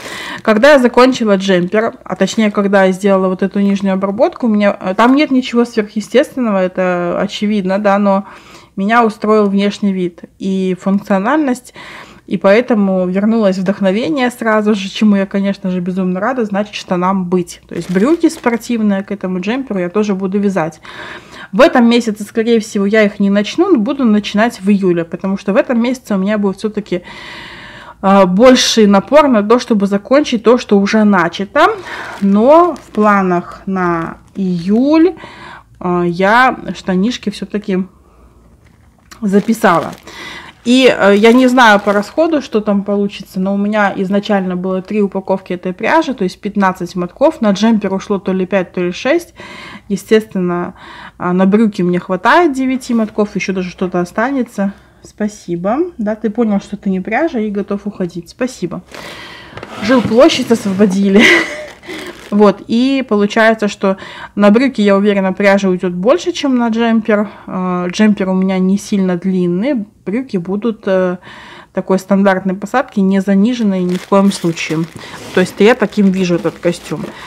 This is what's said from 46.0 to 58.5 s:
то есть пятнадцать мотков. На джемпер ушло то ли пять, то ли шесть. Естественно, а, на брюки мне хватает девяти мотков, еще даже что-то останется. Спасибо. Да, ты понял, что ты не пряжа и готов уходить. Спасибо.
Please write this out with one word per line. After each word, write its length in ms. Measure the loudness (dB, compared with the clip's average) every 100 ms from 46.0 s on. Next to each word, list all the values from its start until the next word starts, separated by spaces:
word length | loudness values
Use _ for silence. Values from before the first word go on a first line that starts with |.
| 0
то 100 | -4
есть 160 | -4 -4
пятнадцать 560 | -6 -2 -2 -2 -8 -6
мотков. 460 | -8 0 0 2
На 80 | 0
джемпер 420 | 2 2 2 0
ушло 260 | -4 -4 -4
то 140 | -2
ли 140 | -4 -2
пять, 260 | -2 -4
то 80 | -4
ли 120 | -6
шесть. 420 | -4 -2 -2 -4 -20 -20 -18 -20 -20 -8
Естественно, 840 | -8 -2 -2 -2 -4 -4 -4 -6 -12 -20 -20 -20 -8
а, 160 | -2
на 100 | 2
брюки 380 | 2 4 2 0
мне 160 | -2 -2
хватает 560 | -4 -2 2 4 2
девяти 400 | 0 -2 -4 -2
мотков, 420 | -2 -2 -2 -2 -2
еще 160 | -4
даже 180 | -4 -6
что-то 300 | -6 -4 -4
останется. 720 | -4 -4 -2 -2 -4 -4 -4 -6 _ _
Спасибо. 760 | -20 -8 -8 -6 -8 -6 -2 -2 -4 -4
Да, 160 | -6
ты 160 | -4 -4
понял, 300 | -2 0 0
что 180 | -4 -8
ты 100 | -4
не 120 | -4
пряжа 400 | -2 -2 -2 -2
и 100 | -4
готов 360 | -4 -6 -6 -8
уходить. 440 | -8 -8 -8 -16
Спасибо. 500 | -8 -8